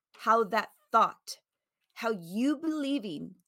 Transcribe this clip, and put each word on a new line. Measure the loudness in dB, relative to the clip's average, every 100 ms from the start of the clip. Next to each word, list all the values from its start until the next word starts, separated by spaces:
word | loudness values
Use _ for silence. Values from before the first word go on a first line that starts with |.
| _ -4
how | 2 4
that | 4 0 -4 _ _
thought, | 4 4 0 -16 -18 _ _ _ _ _
how | -6 -4
you | -4 -4 -2 0 0
believing | -2 -2 -2 -2 -4 -8 -12 -16